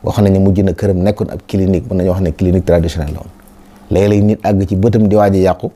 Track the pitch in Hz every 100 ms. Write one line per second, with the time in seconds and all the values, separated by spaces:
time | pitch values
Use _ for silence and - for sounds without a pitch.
0 | 82 92 101 95 98 95 98 87 101 92
1 | 95 104 101 - - 101 95 90 - 95
2 | 92 92 90 73 92 92 87 85 82 80
3 | 73 78 - - - - - - - 90
4 | 101 104 104 107 - 98 95 95 113 110
5 | 107 107 101 98 92 87 120